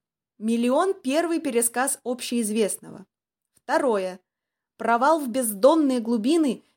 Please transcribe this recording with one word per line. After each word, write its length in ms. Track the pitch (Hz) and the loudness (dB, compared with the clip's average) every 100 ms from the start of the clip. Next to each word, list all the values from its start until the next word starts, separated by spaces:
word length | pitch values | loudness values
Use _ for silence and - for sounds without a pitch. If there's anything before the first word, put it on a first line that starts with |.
| _ _ _ _ | _ _ _ _
Миллион – 560 | 214 233 240 285 381 | -2 0 2 2 0
первый 460 | 381 262 294 339 330 | -2 -2 -2 -2 -4
пересказ 580 | 302 233 240 240 269 - | -2 -2 -2 -2 -4 -4
общеизвестного. 1040 | 233 247 - 240 208 214 190 - 165 170 - _ _ _ _ _ | -8 -8 -4 -4 -2 -2 -2 -4 -14 -20 -20 _ _ _ _ _
Второе. 640 | - 311 277 202 185 185 _ _ _ _ _ _ | -4 -2 0 0 -4 -10 _ _ _ _ _ _
Провал 420 | 226 233 277 320 | 0 2 4 2
в 100 | 262 | 0
бездонные 720 | 262 226 196 254 330 277 254 | -2 -2 4 6 6 2 0
глубины 640 | 220 233 226 330 285 196 _ | -2 -2 0 2 0 -2 _